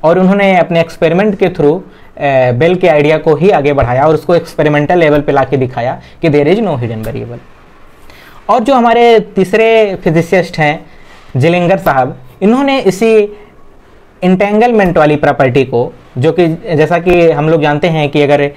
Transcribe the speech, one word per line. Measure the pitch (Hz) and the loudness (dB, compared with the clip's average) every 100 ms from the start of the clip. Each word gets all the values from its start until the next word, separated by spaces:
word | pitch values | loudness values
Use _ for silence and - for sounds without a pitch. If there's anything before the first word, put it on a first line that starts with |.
और | 156 180 | 0 2
उन्होंने | 190 202 196 180 | 2 2 2 2
अपने | 165 170 | 0 -2
experiment | 165 - 165 170 214 196 | -4 -2 -2 0 -2 -2
के | 185 | -4
through, | 175 143 170 | 0 0 0
अ, | - - - - 143 135 127 | -6 -20 -20 -6 -2 0 0
Bell | 120 165 | 0 0
के | 180 185 | 2 2
idea | 151 147 156 | 2 2 0
को | 156 | 0
ही | 143 180 | 0 2
आगे | 175 143 | 2 0
बढ़ाया | 139 123 127 151 | 0 0 0 2
और | |
उसको | 156 - | 0 0
experimental | 175 170 - 151 147 147 180 | -2 -2 -2 0 0 0 0
level | 156 147 | 2 0
पे | 139 | 0
लाके | 139 127 135 | -2 -2 -2
दिखाया | 127 127 120 170 - - | -4 -4 -6 -8 -14 -4
कि | 165 | 0
there | 147 143 | 0 2
is | 202 208 | 0 -2
no | 139 | -4
hidden | 120 113 | -6 -8
variable। | 113 113 113 120 - - - - - - - - - - - | -10 -10 -12 -16 -20 -20 -20 -20 -20 -20 -20 -20 -20 -16 -2
और | 233 | -2
जो | 226 | 2
हमारे | 269 240 233 240 226 | 2 2 4 4 4
तीसरे | 220 - 185 220 220 226 208 180 | 2 -4 0 0 2 2 0 -2
physicist | 185 160 170 185 175 - | -2 -2 0 -2 -2 -2
हैं | 151 160 - - - - - 135 | -2 -4 -10 -20 -20 -20 -8 -2
जिलिंगर | 151 175 170 190 | 0 0 0 0
साहब, | 180 135 127 - - - | 0 0 -2 -6 -20 -2
इन्होंने | 196 247 277 269 | 0 2 0 0
इसी | 196 185 226 220 202 - - - - - - - - - | -2 0 2 2 0 -6 -20 -20 -20 -20 -20 -20 -20 -4
entanglement | 180 185 202 208 240 220 190 160 | 0 0 0 2 2 2 0 2
वाली | 151 147 | 2 2
property | 147 135 135 131 | -2 0 0 0
को, | 131 120 139 - - - | 0 -2 -4 -8 -14 -2
जो | 147 | -2
कि | 165 170 | 0 -2
जैसा | 165 226 156 151 170 | -2 -4 -2 0 0
कि | 180 175 170 | 0 2 2
हम | 147 156 | 2 0
लोग | 160 | 0
जानते | 151 147 175 | 0 0 -2
हैं | 160 147 | -2 -2
कि | 151 | 0
अगर | 143 143 143 | 0 0 0